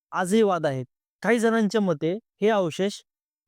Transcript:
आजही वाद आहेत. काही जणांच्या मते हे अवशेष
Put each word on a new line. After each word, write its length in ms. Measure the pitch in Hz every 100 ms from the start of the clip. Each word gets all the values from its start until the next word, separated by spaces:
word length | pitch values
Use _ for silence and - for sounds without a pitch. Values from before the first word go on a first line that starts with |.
| _
आजही 300 | 160 185 220
वाद 240 | 208 175 156
आहेत. 200 | 131 123 _ _ _
काही 160 | 185 233
जणांच्या 420 | 226 226 208 220
मते 320 | 190 147 160 202 _ -
हे 80 | 208
अवशेष 520 | 214 175 - 196 - _ _ _ _